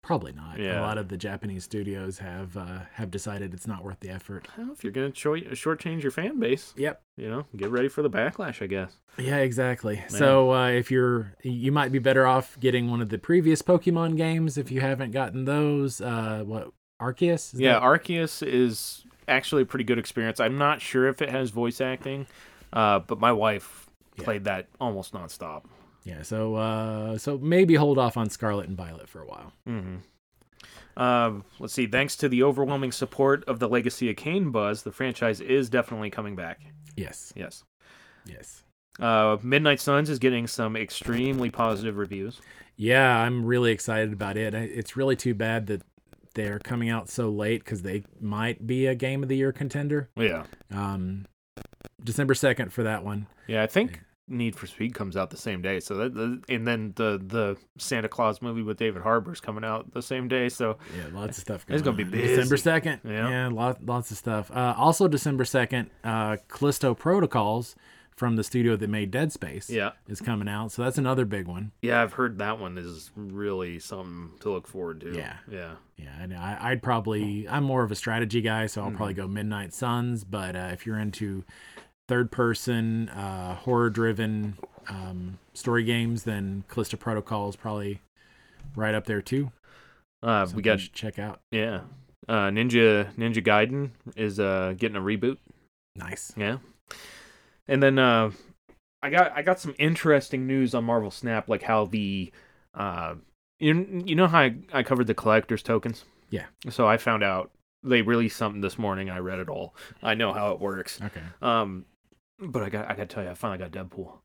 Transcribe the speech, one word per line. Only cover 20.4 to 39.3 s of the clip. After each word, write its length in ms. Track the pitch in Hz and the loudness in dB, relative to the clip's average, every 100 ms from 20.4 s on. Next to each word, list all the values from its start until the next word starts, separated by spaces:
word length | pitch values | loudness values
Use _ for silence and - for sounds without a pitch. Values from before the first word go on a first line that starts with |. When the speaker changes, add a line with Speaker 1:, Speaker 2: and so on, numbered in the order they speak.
Speaker 2:
I'm 160 | 117 135 | 0 2
not 240 | 143 151 | 2 0
sure 280 | - 131 127 | 0 2 2
if 120 | 131 | 2
it 80 | 143 | -2
has 220 | 127 131 | 0 -2
voice 320 | 107 120 117 | -2 -2 0
acting, 440 | 131 131 139 139 135 - - - - | -2 -2 -6 -8 -10 -16 -20 -20 -6
uh, 280 | - 107 101 | 2 6 6
but 180 | 82 113 | 2 2
my 120 | 110 | 4
wife 580 | 117 110 101 - - - _ _ - | 6 4 0 -6 -20 -20 _ _ -10
Speaker 1:
Yeah. 80 | |
Speaker 2:
played 200 | - 104 | -4 -2
that 240 | 101 95 90 _ | -2 -4 -6 _
almost 320 | 127 101 92 | -6 -4 -8
nonstop. 520 | 101 85 - 85 76 - - _ _ | -12 -14 -12 -12 -12 -16 -20 _ _
Speaker 1:
Yeah, 180 | - 82 | -16 -14
so, 320 | 78 110 110 | -6 -4 -2
uh, 640 | 110 110 110 110 110 107 110 | 0 -2 -2 -4 -4 -4 -4
so 180 | - 143 | -4 -2
maybe 380 | 143 175 190 | 2 6 8
hold 240 | 156 147 139 | 8 8 6
off 180 | 123 - | 4 2
on 140 | 110 | -2
Scarlet 360 | - 113 101 85 | -2 -2 -2 -4
and 80 | 92 | -8
Violet 320 | 87 82 90 | -8 -12 -16
for 100 | - | -18
a 60 | 76 | -16
while. 260 | - - _ - | -16 -18 _ -8
Speaker 2:
Mm-hmm. 280 | 117 92 90 - _ _ _ _ _ - - - - | -8 -6 -12 -14 _ _ _ _ _ -20 -20 -20 -2
Um, 480 | 123 123 117 101 98 - | 2 4 2 0 -12 -12
let's 120 | 120 | -8
see. 120 | - 120 | -2 0
Thanks 300 | 120 139 - | 2 0 0
to 120 | 147 | 0
the 140 | 123 | 4
overwhelming 500 | 135 135 135 143 135 | 4 4 0 0 -2
support 520 | 117 135 - 139 143 | -4 -6 2 4 4
of 140 | - 120 | 0 -2
the 80 | 117 | 2
Legacy 420 | 120 120 - 123 | 2 0 -2 -2
of 60 | 104 | -2
Kain 340 | - 180 175 | -2 -2 0
buzz, 320 | 117 113 110 | 0 0 -2
the 80 | - | -8
franchise 480 | - 131 120 117 104 | -4 -4 0 0 0
is 280 | - 131 127 | 2 2 4
definitely 400 | 123 117 113 107 | 0 0 -4 -6
coming 240 | 98 104 | -6 -8
back. 260 | 98 85 87 - - - - | -8 -10 -12 -16 -20 -18 -12
Speaker 1:
Yes. 360 | 92 - - - | -10 -12 -18 -14
Speaker 2:
Yes. 260 | 95 - _ _ _ - - _ - | -14 -14 _ _ _ -20 -20 _ -20
Speaker 1:
Yes. 360 | - - - _ _ _ - | -20 -20 -20 _ _ _ -4
Speaker 2:
Uh, 380 | 117 113 107 | 2 6 6